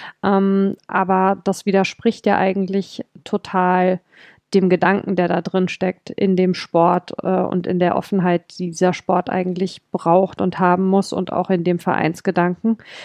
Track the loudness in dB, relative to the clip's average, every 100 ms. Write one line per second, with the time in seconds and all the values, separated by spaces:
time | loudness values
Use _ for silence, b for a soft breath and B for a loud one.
0 | B -6 0 2 2 2 0 -2 -4 -2
1 | 0 2 2 0 -2 -2 0 2 0 0
2 | -2 0 0 2 2 0 -2 -2 -4 -10
3 | -14 -16 -6 -6 -2 0 2 2 2 0
4 | b b b b _ 2 4 4 2 0
5 | 0 -2 0 -2 -2 -2 -2 -2 -4 -4
6 | -12 -2 0 2 2 0 -2 2 4 2
7 | -2 -8 -4 -2 -2 -2 -2 0 0 0
8 | -2 -2 0 0 -4 -8 -8 0 0 0
9 | -2 -2 0 -4 -4 -4 -6 -6 _ -6
10 | 2 2 2 -2 -4 0 2 2 2 2
11 | 0 -4 -4 -4 -2 0 0 -2 0 0
12 | 0 -2 -2 0 0 0 -2 -2 B B